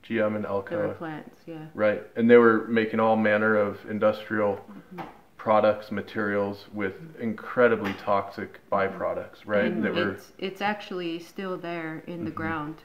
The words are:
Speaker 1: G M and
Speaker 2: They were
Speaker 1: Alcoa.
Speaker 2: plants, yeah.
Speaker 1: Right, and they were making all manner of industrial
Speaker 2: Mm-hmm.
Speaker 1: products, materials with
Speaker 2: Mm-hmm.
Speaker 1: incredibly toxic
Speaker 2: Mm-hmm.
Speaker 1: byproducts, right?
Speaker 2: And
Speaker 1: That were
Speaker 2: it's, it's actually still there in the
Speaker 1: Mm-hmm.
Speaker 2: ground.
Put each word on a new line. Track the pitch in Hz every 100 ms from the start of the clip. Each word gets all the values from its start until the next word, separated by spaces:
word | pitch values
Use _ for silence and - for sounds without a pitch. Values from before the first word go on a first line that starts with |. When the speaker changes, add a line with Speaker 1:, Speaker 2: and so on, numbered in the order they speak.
Speaker 1:
G | - 113
M | 107 107
and | 101
Speaker 2:
They |
were | 98
Speaker 1:
Alcoa. | - 170 170 -
Speaker 2:
plants, | 165 151 - - -
yeah. | 160 156
Speaker 1:
Right, | 127 107 95 - -
and | 117
they | 120
were | 117 110 110
making | 113 110 113
all | 110 110
manner | 107 104 107 107
of | 104 95 -
industrial | 107 107 107 - 107 104 98
Speaker 2:
Mm-hmm. | - - - 175 156 - - -
Speaker 1:
products, | - 107 107 104 -
materials | 101 - 107 104 101 101 101 -
with | 104 95 -
Speaker 2:
Mm-hmm. | - -
Speaker 1:
incredibly | 117 104 - - 120 110 101
toxic | 95 - 101 - - 95 - -
Speaker 2:
Mm-hmm. | 98 95 92
Speaker 1:
byproducts, | 87 87 - -
right? | - 104 104
Speaker 2:
And | 107
Speaker 1:
That | 104
were | - 101
Speaker 2:
it's, | 98 - -
it's | 190 185
actually | 202 208 - 185 170 170
still | 170 - 190 180
there | 170 170 160 160 -
in | 170
the | 165
Speaker 1:
Mm-hmm. | 156
Speaker 2:
ground. | 160 160 147 156